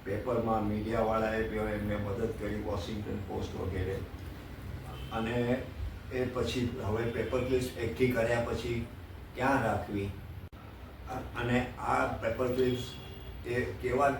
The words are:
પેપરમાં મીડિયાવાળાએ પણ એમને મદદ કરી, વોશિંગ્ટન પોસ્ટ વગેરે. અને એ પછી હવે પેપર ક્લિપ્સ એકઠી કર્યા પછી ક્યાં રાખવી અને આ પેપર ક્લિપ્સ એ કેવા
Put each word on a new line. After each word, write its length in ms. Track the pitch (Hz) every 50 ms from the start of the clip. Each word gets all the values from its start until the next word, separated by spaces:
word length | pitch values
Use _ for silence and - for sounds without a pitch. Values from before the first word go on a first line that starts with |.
| -
પેપરમાં 640 | 95 101 107 - 127 120 117 113 113 110 110 104 104
મીડિયાવાળાએ 720 | 104 107 107 110 113 113 110 110 110 110 110 110 110 110
પણ 260 | 110 107 107 107 107 107
એમને 280 | 104 104 104 104 104
મદદ 320 | 104 101 101 98 104 113 110 - -
કરી, 220 | 107 104 104 104
વોશિંગ્ટન 540 | 98 - 101 101 - - 110 104 - 104 101 101 101 -
પોસ્ટ 320 | 101 101 104 - - 98
વગેરે. 340 | 95 95 90 92 92 95 95 95 - - - - - - - - - - - - - - - - - - - - - -
અને 500 | - 113 113 117 120 123 120 120 123 131 - - - - - - - - - -
એ 120 | 131 127 127
પછી 560 | 117 - 127 110 - - 127 120 117 120 - 101
હવે 180 | 101 107 113
પેપર 420 | 117 113 - 117 107 - 131 127 123
ક્લિપ્સ 340 | 131 131 127 123 - - -
એકઠી 300 | 117 113 - - 127 123
કર્યા 320 | 120 117 113 117 120 120
પછી 460 | 117 - - - - 120 120 117 117 - - - - - - - - - -
ક્યાં 280 | - 127 135 139 127
રાખવી 440 | 117 110 104 - - 113 107 101 98 101 - - - - - - - - - - - - - - - - - - - - 127 127 123 - -
અને 300 | 120 120 123 120 123 123 - - -
આ 280 | 113 120 127 131 135
પેપર 400 | 127 123 - 117 113 117 - 127
ક્લિપ્સ 360 | 123 127 127 127 123 123 123 - - - - - - - - - - - - -
એ 140 | 120 120 127
કેવા 500 | - - - - 127 123 120 135 143 139 135